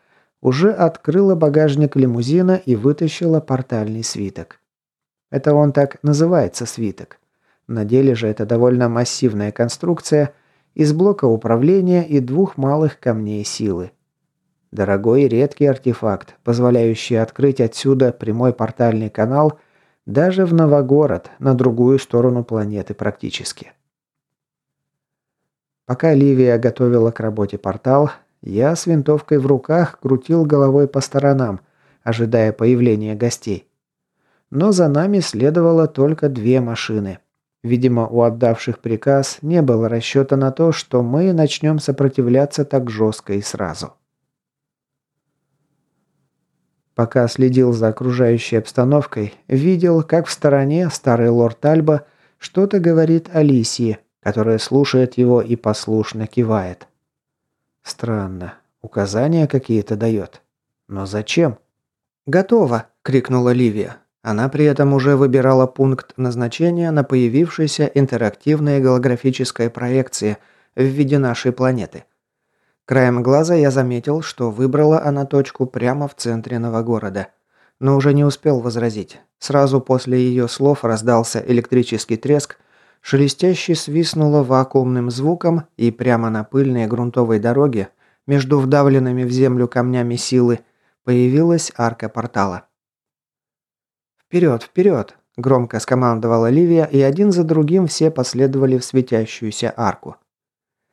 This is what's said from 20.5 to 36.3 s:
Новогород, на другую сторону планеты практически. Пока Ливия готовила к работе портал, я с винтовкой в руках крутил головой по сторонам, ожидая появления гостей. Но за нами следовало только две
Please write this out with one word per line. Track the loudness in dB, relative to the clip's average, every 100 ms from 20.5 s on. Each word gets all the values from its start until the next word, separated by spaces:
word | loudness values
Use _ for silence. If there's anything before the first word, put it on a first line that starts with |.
Новогород, | 4 4 4 4 2 2 -2 -8 -4
на | 0
другую | 2 2 2 2 2
сторону | 0 0 2 0
планеты | -2 -4 -4 -6 -8
практически. | -6 -6 -6 -10 -10 -12 -14 -18 _ _ _ _ _ _ _ _ _ _ _ _ _ _ _ _ _ _ _ _ _ -8
Пока | -2 2
Ливия | 4 4 4 4 4
готовила | 2 0 2 2 2
к | 0
работе | -6 -4 -4 -6
портал, | -6 -4 0 2 2 -4 _ _
я | -8 -2 0 0
с | 0
винтовкой | 0 2 -2 0 0
в | 2
руках | 0 0 -2 -2 -4
крутил | -2 -2 0 0
головой | 2 4 4 4 2
по | -2
сторонам, | -4 0 2 2 0 -6 _ _ _ _
ожидая | -4 -2 0 2 2
появления | 2 2 2 2 0 -2
гостей. | -4 -4 -4 -8 -8 -10 _ _ _ _ _ _ _ -8
Но | -2 0
за | 2 2
нами | 2 0 0
следовало | -2 0 0 2 2 4 2
только | 2 0 0
две | -4